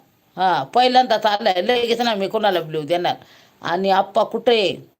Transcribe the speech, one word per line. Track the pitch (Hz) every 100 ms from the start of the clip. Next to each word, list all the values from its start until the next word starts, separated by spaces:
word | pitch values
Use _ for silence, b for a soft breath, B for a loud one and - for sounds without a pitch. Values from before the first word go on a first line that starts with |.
| _ _ _ -
हा, | 185 160
पहिल्यांदाच | 135 240 254 254 254 214 214
आलाय, | 208 220 180
लगेच | 208 247 233 233
ना | 240
मी | 208 196
कोणाला | 220 208 175
ब्ल्यू | 160 156
देणार. | 147 175 170 - b b b b
आणि | - 175 190
आप्पा | 190 196 226
कुठे | 214 226 240
आहे | 226 180 143 -